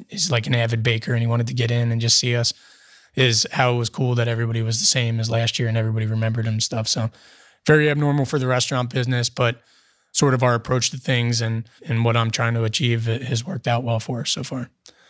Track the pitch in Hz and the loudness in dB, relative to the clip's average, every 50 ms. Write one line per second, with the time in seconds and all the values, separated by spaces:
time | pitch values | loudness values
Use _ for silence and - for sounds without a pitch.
0 | - - - 208 165 - 131 117 110 - 127 120 117 117 117 113 110 120 113 113 | -12 -12 -6 -4 -2 0 0 0 0 0 0 0 2 0 0 0 2 0 0 0
1 | - - 123 117 117 117 117 120 117 113 131 120 117 113 120 120 120 117 117 113 | 0 -2 0 0 0 2 0 0 0 -2 -2 -2 0 0 0 0 0 0 0 0
2 | 113 117 - - - 123 120 120 117 - - - - - - - - - - - | 0 2 2 2 2 0 0 0 0 -2 -4 -8 -12 -20 -20 -20 -20 -20 -20 -20
3 | _ _ - 135 131 123 113 110 - - - - 131 123 123 120 117 - - - | _ _ 0 2 4 4 4 2 0 -2 0 2 2 2 2 0 -2 -4 -4 -2
4 | 131 123 123 120 117 120 117 113 117 113 113 113 113 113 117 117 - - - 131 | -2 0 2 0 0 0 0 -2 -2 -2 -2 -2 -2 -2 -2 0 0 0 2 2
5 | 120 117 117 113 110 117 113 113 117 117 - - 123 113 110 113 110 110 110 113 | 0 0 0 -2 -2 0 0 0 0 0 -2 -2 0 0 0 0 0 0 0 0
6 | 110 107 110 110 110 113 110 117 110 113 110 110 - - - 113 110 - - - | 0 0 0 0 0 0 0 0 0 0 0 0 -2 -2 -2 -2 -2 -2 -2 -2
7 | 113 113 - - - - - - - - _ _ - - 151 156 151 151 147 147 | -2 -4 -6 -10 -20 -20 -20 -20 -20 -20 _ _ 2 4 6 6 6 4 2 2
8 | 147 143 143 147 131 - - 143 127 127 127 127 123 - 139 127 123 120 - 131 | 2 2 2 2 0 0 0 0 0 2 2 0 0 0 -2 -2 -2 -2 -2 -2
9 | 123 120 127 123 117 - - - 127 117 117 - _ _ _ _ _ _ _ _ | 0 0 0 0 -2 -2 0 0 0 0 0 -2 _ _ _ _ _ _ _ _
10 | _ _ - - 147 139 131 123 123 123 120 117 - - 127 127 117 - - 127 | _ _ -2 2 2 4 4 4 4 4 2 2 0 0 -2 0 0 -2 -4 -6
11 | - - 131 120 120 120 117 113 113 110 113 113 117 - _ - - - 120 113 | -4 -2 0 0 2 0 0 -2 -2 -2 -4 -6 -8 -10 _ -12 -6 -4 0 0
12 | 113 117 113 120 113 113 110 - 117 117 117 117 113 110 113 - 127 120 117 113 | 2 2 2 2 0 0 -2 -2 -2 0 0 0 -2 -2 -2 0 0 0 0 0
13 | 113 117 113 127 135 120 - 113 120 - 190 123 - - 120 117 131 120 117 110 | 0 -2 -4 -4 -4 -4 -4 -4 -4 -6 -8 -6 -2 -2 -2 -2 0 -2 -4 -4
14 | - - 127 117 - - - - 135 - 131 127 123 - _ _ - - - _ | -4 -6 -8 -6 -4 -6 -6 -6 -6 -8 -8 -10 -10 -10 _ _ -20 -20 -20 _
15 | _ | _